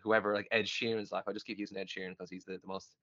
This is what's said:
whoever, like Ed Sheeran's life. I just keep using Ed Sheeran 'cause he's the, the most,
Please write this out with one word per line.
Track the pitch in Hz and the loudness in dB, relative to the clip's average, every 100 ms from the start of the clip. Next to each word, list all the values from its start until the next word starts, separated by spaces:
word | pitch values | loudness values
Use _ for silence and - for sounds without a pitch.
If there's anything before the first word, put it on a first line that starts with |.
whoever, | 110 110 104 | 4 6 6
like | 104 104 | 2 4
Ed | 113 101 | 2 2
Sheeran's | - 117 113 101 | 0 0 0 0
life. | 95 101 | -2 -2
I | |
just | 104 - | -4 -6
keep | 101 | -6
using | 101 98 | -6 -6
Ed | 95 | -6
Sheeran | - 95 92 | -6 -8 -8
'cause | 90 | -10
he's | 90 | -10
the, | - 92 | -10 -10
the | 92 | -6
most, | 95 - _ | -8 -8 _